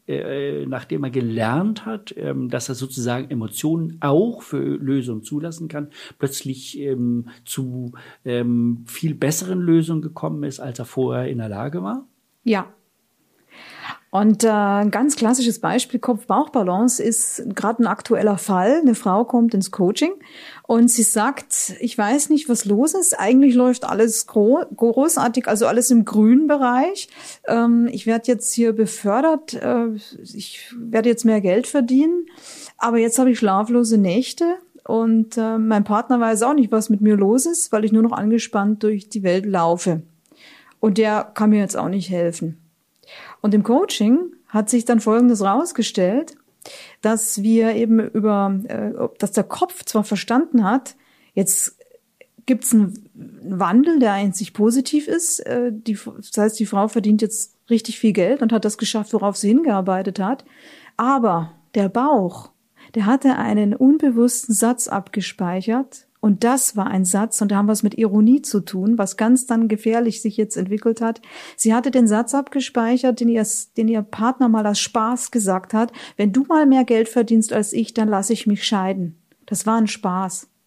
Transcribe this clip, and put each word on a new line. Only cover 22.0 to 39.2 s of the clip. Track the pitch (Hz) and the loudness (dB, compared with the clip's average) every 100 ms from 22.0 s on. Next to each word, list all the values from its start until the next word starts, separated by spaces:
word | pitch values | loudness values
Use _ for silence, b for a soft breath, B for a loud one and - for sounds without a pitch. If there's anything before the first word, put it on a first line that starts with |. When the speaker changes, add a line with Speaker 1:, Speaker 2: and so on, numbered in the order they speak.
| 208 285 294 | 0 0 2
Speaker 2:
nicht, | 302 269 | 0 2
was | 233 | -2
los | 202 208 311 | 0 2 2
ist. | 381 - - | 2 0 0
Eigentlich | 190 254 277 | 4 6 6
läuft | 247 247 247 | 6 4 0
alles | - 202 226 220 - | -2 0 0 0 -2
gro-, | 220 208 302 - | 2 4 2 0
großartig, | 208 233 226 311 - 240 233 - | 0 0 2 0 0 0 -2 -2
also | 208 233 | 0 0
alles | 226 247 | 0 4
im | 233 | 2
grünen | 214 208 214 254 302 | 4 4 6 6 4
Bereich. | 294 247 247 330 392 - B B B - | 2 2 0 0 -4 -12 B B B -2
Ähm, | 233 233 233 233 | 2 4 4 2
ich | 208 226 | -2 -2
werd | 233 233 | -2 0
jetzt | 240 - | -2 -2
hier | - 233 | 0 0
befördert, | 220 214 - 208 220 320 311 320 | 2 -2 -2 -2 0 2 0 -4
äh, | - - 240 233 214 - 247 | -6 -2 -2 -2 -6 -12 -20
ich | - 214 - - - 240 | -18 -16 -16 -18 -18 -14
werde | 233 226 233 | -4 0 0
jetzt | 233 | 2
mehr | 226 214 | 2 2
Geld | 190 196 247 | 2 0 0
verdienen, | 294 240 262 311 349 330 B B B B - | -2 2 2 2 0 -4 B B B B -6
aber | 233 233 | -2 2
jetzt | 226 240 | 2 2
habe | 254 | 2
ich | 226 | 2
schlaflose | 208 190 214 240 226 226 | 2 2 2 0 2 2
Nächte | 190 202 262 - 339 359 - - | 2 0 -2 -2 -2 -2 -8 -16
und, | - 226 226 226 220 233 | -4 0 2 2 2 -2
äh, | 220 226 | -2 0
mein | 220 208 | 2 2
Partner | 208 214 240 247 | 2 0 2 2
weiß | 226 214 | 2 2
auch | 240 | 2
nicht, | 294 220 | 2 2
was | 220 220 | 2 2
mit | 202 | 2
mir | 214 | 4
los | 202 196 254 330 | 4 4 4 2
ist, | 339 - | -2 -2
weil | 214 | -2
ich | 214 | 2
nur | 220 | 4
noch | 226 | 2
angespannt | - 214 226 - 208 202 214 | 0 0 0 0 -2 0 0
durch | 214 208 - | 0 -2 -6
die | 214 | -4